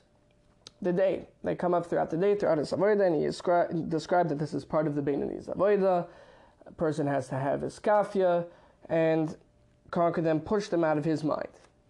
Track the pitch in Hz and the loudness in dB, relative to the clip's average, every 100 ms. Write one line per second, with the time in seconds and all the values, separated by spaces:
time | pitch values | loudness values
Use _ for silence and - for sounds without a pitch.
0 | _ _ _ _ _ _ - - 180 175 | _ _ _ _ _ _ -20 -6 -2 2
1 | 190 160 - _ 175 156 180 175 165 156 | 2 0 -6 _ -6 -2 0 0 0 -2
2 | 156 160 202 202 175 160 123 - 196 202 | 0 0 0 2 2 0 0 0 2 4
3 | 190 156 151 - - 175 165 175 - 160 | 4 2 0 -2 2 2 2 -2 -2 -4
4 | - 180 175 147 151 143 - 160 156 147 | 0 0 2 -2 -4 -6 -4 -2 0 -2
5 | 143 139 139 50 - - 196 202 190 180 | -2 -2 -4 -6 -8 0 2 4 2 2
6 | - - - - - _ - - 160 151 | -2 -12 -20 -20 -20 _ -20 -4 -2 0
7 | 143 139 127 131 139 143 143 - 226 208 | -2 -2 -2 -4 -2 -2 -4 -4 2 2
8 | 202 196 180 175 170 - - _ - 165 | 2 2 2 2 -2 -12 -20 _ -4 0
9 | 160 160 160 - _ _ _ _ - 180 | 2 2 -2 -6 _ _ _ _ -8 -2
10 | 170 170 165 156 156 214 202 170 160 151 | 0 0 0 0 0 -2 0 0 2 2
11 | 151 151 151 - - - - _ | 0 -2 -2 -4 -6 -14 -20 _